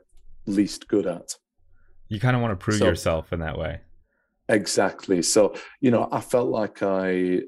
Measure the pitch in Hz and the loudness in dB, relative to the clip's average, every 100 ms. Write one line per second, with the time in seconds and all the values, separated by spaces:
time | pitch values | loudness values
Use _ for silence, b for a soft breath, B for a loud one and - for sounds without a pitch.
0 | _ - - - - 101 95 - - 104 | _ -20 -20 -12 -2 0 0 -4 -2 0
1 | 92 82 - - _ _ _ - - - | 0 -4 -10 -16 _ _ _ -20 -20 -20
2 | - 110 123 123 117 95 - 107 - 82 | -10 -2 0 2 0 -2 -2 2 2 2
3 | 87 80 - 85 80 76 78 78 - - | 0 -2 -2 -6 -4 -4 -6 -8 -14 -20
4 | _ _ _ _ - 107 92 - 95 - | _ _ _ _ 0 0 2 0 0 -2
5 | - 90 82 110 98 B B B 131 113 | 0 0 4 4 4 B B B 2 2
6 | - 131 - 123 123 120 104 - 98 95 | 0 -4 0 0 0 -2 -4 -4 -2 0
7 | 95 92 90 90 | 0 0 0 0